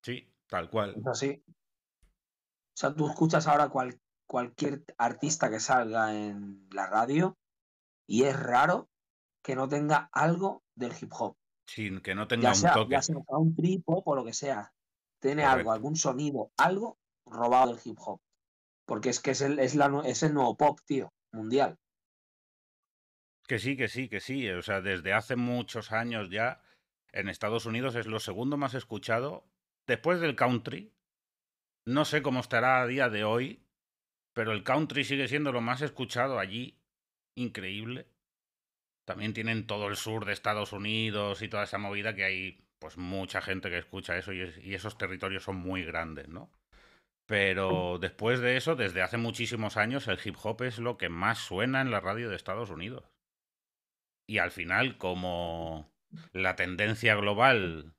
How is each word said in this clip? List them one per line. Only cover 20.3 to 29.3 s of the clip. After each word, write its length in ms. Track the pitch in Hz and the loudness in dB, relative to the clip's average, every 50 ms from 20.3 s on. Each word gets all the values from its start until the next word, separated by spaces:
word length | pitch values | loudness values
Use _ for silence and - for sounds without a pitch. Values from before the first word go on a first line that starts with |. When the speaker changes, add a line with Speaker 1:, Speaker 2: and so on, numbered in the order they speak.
| 147 | 4
Speaker 2:
nuevo 240 | 143 131 117 - | 4 4 2 4
pop, 240 | - 151 147 143 - _ | 4 4 4 4 0 _
tío, 280 | _ 147 135 - - _ _ _ _ | _ -2 -2 -2 -4 _ _ _ _
mundial. 460 | - 110 107 110 120 139 135 92 82 _ _ _ _ _ _ _ _ _ _ _ _ _ _ _ _ _ _ _ _ _ _ _ _ _ _ _ _ _ _ _ _ _ _ | -10 -8 -2 2 4 4 4 2 0 _ _ _ _ _ _ _ _ _ _ _ _ _ _ _ _ _ _ _ _ _ _ _ _ _ _ _ _ _ _ _ _ _ _
Speaker 1:
Que 120 | - 131 110 | -4 -4 -2
sí, 180 | 104 131 139 | -2 -4 -2
que 100 | 127 123 | -2 -2
sí, 220 | 104 - 123 131 113 | -4 -2 -6 -8 -6
que 100 | 107 95 | -8 -10
sí. 300 | - - 131 139 123 101 | -6 -6 -6 -4 -4 -4
O 140 | 92 90 - | -4 -6 -4
sea, 180 | - 101 98 | -2 -4 -2
desde 320 | 92 98 95 90 78 95 98 | 0 -2 -4 -2 0 0 0
hace 220 | 110 - - 131 | 0 0 0 -2
muchos 560 | 123 120 123 123 123 117 - - 117 107 - | -2 -2 -2 -2 -4 -4 -6 -8 -10 -8 -4
años 400 | 110 113 117 120 117 110 101 87 | -2 -2 -2 -2 -4 -6 -6 -4
ya, 320 | 92 107 113 123 - _ _ _ _ _ _ _ _ _ _ _ | -4 -2 -2 -2 -4 _ _ _ _ _ _ _ _ _ _ _
en 180 | - - 95 98 | -8 -6 -6 -6
Estados 380 | 87 - - 107 113 117 110 | -6 -4 -2 -2 -2 -2 -2
Unidos 260 | 117 110 117 127 135 117 | -4 -4 -2 -4 -2 -4
es 140 | 120 107 | -4 -6
lo 120 | 110 110 104 | -4 -6 -6
segundo 380 | - - 92 104 123 139 147 | -6 -6 -6 -4 -4 -2 -2
más 160 | 143 143 127 117 | -2 -2 -4 -4
escuchado, 720 | 131 - _ 113 101 - - 113 117 127 147 | -6 -8 _ -10 -10 -4 -2 -2 -2 -2 -4